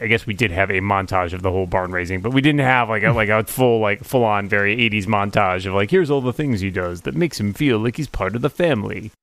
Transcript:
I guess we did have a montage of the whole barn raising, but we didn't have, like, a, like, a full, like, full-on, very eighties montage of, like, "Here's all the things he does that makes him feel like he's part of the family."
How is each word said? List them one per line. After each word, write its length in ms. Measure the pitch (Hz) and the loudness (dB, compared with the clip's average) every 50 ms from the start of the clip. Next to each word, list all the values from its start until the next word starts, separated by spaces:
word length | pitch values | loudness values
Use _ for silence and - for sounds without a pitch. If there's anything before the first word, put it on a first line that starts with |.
| 117 | -2
I 40 | 110 | 0
guess 180 | 113 110 - | 0 0 -2
we 80 | 117 104 | -4 -4
did 160 | 90 120 101 85 | -2 -2 0 0
have 180 | 95 98 98 | 0 0 0
a 100 | 98 92 | 0 -2
montage 520 | 98 101 98 98 95 - 95 92 87 85 87 | 0 0 0 0 0 0 0 -2 -2 -2 -4
of 80 | 92 90 | -4 -2
the 80 | 92 | -2
whole 160 | 90 95 95 | 0 -2 -2
barn 240 | 87 92 95 92 90 | -2 -2 -2 -2 -2
raising, 300 | 90 90 87 87 95 92 | -4 -4 -4 -4 -4 -4
but 120 | 92 117 131 | -2 0 2
we 80 | 135 135 | 2 4
didn't 180 | 156 147 143 | 4 4 2
have, 300 | 131 127 127 123 120 107 | 2 4 4 2 2 2
like, 120 | 113 104 104 | 0 2 2
a, 100 | 113 117 | 2 4
like, 180 | 113 107 101 | 2 2 2
a 140 | 110 110 107 | 2 2 0
full, 360 | - - - 127 123 117 113 | 0 0 2 4 4 4 4
like, 240 | 107 101 104 - - | 2 0 0 -2 -4
full-on, 420 | - - 127 117 107 104 101 101 95 | -2 0 2 2 2 2 0 0 0
very 300 | 104 101 101 101 107 127 | 0 0 2 2 2 2
eighties 260 | 117 110 104 107 95 | 0 0 0 0 0
montage 580 | 110 110 101 101 101 - 110 101 92 92 92 92 | 0 0 0 0 0 2 2 2 2 0 -2 -2
of, 60 | 98 95 | -2 0
like, 160 | 98 104 107 | 0 2 2
"Here's 200 | 180 190 170 135 | 2 2 2 2
all 100 | 143 139 | 0 0
the 120 | 123 127 117 | 0 -2 -2
things 260 | - 151 139 117 92 | -2 -2 -2 -2 -2
he 100 | 95 95 | -2 -2
does 300 | 87 95 90 87 87 87 - | -2 -2 -4 -4 -4 -6 -6
that 120 | 67 135 | -4 -2
makes 260 | 156 175 156 - - | -2 -2 -2 -2 -4
him 140 | 104 104 95 | -4 -4 -2
feel 240 | - 151 139 113 107 | 0 0 2 2 2
like 180 | 110 123 120 | 0 -2 -4
he's 100 | - 147 - | -4 -6 -6
part 280 | - - 95 95 104 | -6 -4 -4 -4 -2
of 60 | 120 123 | -2 -4
the 80 | - | -4
family." 600 | - - 175 165 135 104 98 107 104 98 110 107 - _ | -2 0 0 0 0 0 -2 -6 -8 -10 -12 -14 -16 _